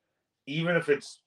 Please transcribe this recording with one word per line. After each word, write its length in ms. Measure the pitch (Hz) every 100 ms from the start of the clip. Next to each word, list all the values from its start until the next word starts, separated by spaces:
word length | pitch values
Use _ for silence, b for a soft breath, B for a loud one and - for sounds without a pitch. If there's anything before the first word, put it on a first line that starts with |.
| _ _ _ _ -
even 300 | 156 165 165
if 100 | 147
it's 320 | 143 - -